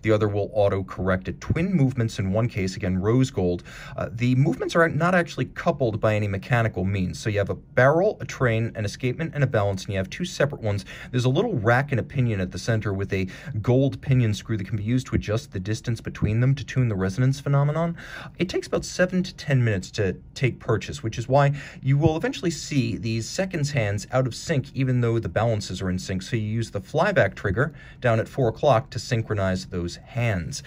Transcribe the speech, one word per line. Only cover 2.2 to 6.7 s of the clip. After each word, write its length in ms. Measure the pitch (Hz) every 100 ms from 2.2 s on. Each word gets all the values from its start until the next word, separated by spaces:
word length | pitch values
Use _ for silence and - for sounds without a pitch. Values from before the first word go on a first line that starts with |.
| 95
one 160 | 104 113
case, 260 | - 95
again, 240 | 95 95 92
rose 320 | 101 127 131
gold. 320 | - 90 87 - - - -
Uh, 120 | -
the 240 | 117 123
movements 400 | 127 147 262 370
are 140 | 175 165
not 260 | 151 170
actually 300 | 185 170 -
coupled 560 | - - 180 151 120 101
by 160 | 110 107
any 100 | 104
mechanical 580 | 98 - 120 113